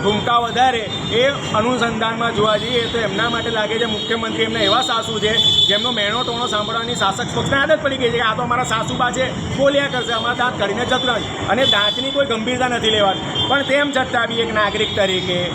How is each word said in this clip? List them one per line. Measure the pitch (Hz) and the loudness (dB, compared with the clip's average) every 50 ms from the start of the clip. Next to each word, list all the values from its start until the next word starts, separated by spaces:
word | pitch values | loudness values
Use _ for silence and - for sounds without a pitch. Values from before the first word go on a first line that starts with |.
| 151 | 2
ઠુમકા | 196 214 208 202 240 240 240 | 0 0 0 0 2 2 2
વધારે, | 233 226 202 226 254 262 247 226 214 185 160 - - - | 2 0 2 2 2 4 2 0 -4 -4 -6 -6 -4 -2
એ | 190 226 254 277 285 - - - - | 2 2 2 2 2 0 -4 -2 0
અનુસંધાનમાં | 214 214 240 254 240 226 233 226 220 226 226 226 226 233 233 226 | 0 2 2 2 0 0 0 0 0 -2 -2 -2 -2 -2 -2 0
જોવા | 220 208 214 214 208 | 2 2 2 2 0
જઈએ | 214 233 254 240 233 220 | 0 0 -2 0 -2 0
તો | - 233 | -2 -2
એમના | 226 202 190 202 220 240 | -2 -2 0 0 0 0
માટે | 233 233 226 233 | -2 -2 -2 -2
લાગે | 226 220 214 208 220 226 | -2 -2 -2 0 0 -2
છે | 233 | -2
મુખ્યમંત્રી | 226 214 208 - - 226 226 226 220 214 226 226 | -2 -2 -4 -2 -2 -2 -2 -2 -4 -2 -2 -2
એમના | 220 220 226 | -2 0 0
એવા | 214 196 202 240 | 0 2 2 2
સાસુ | 254 - 240 226 220 - 226 214 | 2 0 -2 -2 -2 -4 -4 -2
છે | 190 214 220 226 - - - - - - | 0 0 2 2 2 4 4 4 4 4
જેમનો | 196 208 220 247 | 2 2 0 0
મેણો | 240 220 202 202 214 240 254 | 0 0 0 0 0 0 -2
ટોણો | 247 240 233 240 247 | -2 -2 -2 -2 -2
સાંભળવાની | 220 208 208 208 233 233 226 233 240 | 0 -2 -2 -2 -2 -4 -2 -4 -2
શાસક | - 208 190 196 240 240 - - | 0 0 0 0 0 -4 -4 -2
પક્ષને | 233 233 - 269 277 | -2 -2 0 2 2
આદત | 277 302 311 302 - | 4 4 2 2 2
પડી | 277 269 262 | -2 -2 0
ગઈ | 254 233 | 0 0
છે | 233 233 | 2 2
કે | |
આ | 240 226 220 | 0 0 0
તો | 247 | 0
અમારા | 247 240 240 240 254 | 0 0 0 0 0
સાસુબા | 240 220 226 226 - 247 247 254 240 | 0 -2 -2 -2 -2 -2 0 0 0
છે, | 240 254 262 247 - - - - - - | 0 0 -2 -2 -2 -6 -6 -4 -2 2
બોલ્યા | 277 277 285 277 285 277 | 2 4 4 2 0 0
કરશે, | 254 247 233 - 240 | -2 -4 -2 -2 -4
અમારા | 226 220 240 247 | -2 -2 -2 0
દાંત | 247 240 247 247 - | 0 0 0 0 0
કાઢીને | 208 196 202 220 247 | -2 -2 0 -2 0
ચતરાશે | - 254 254 247 247 240 208 160 - - - - - | 0 0 2 2 2 0 0 -2 -4 -6 -6 -2 0
અને | 196 233 269 | 2 2 4
દાંતની | 240 220 202 202 208 202 254 254 269 | 4 4 4 4 2 0 -2 -4 -2
કોઈ | 277 277 277 | 0 0 0
ગંભીરતા | 220 233 220 220 247 254 247 254 247 | 0 0 -2 -2 -2 -2 0 0 0
નથી | 240 233 214 220 | 0 0 0 2
લેવાની. | 214 214 202 196 185 160 156 139 - - - - | 2 4 2 2 2 0 -4 -6 -4 -2 0 2
પણ | - 277 | 2 0
તેમ | 277 - 262 285 294 285 | 2 2 2 2 2 2
છતાં | 277 269 254 247 - 240 233 220 | 0 0 -2 0 0 -2 0 0
બી | 226 | -2
એક | 233 226 226 220 | -2 -2 0 0
નાગરિક | 214 214 202 196 214 214 208 - | 0 0 0 0 -2 -2 -2 0
તરીકે | 220 196 190 185 185 180 175 180 175 180 175 156 | 0 0 2 0 -2 -2 -2 -2 -2 -2 -4 -4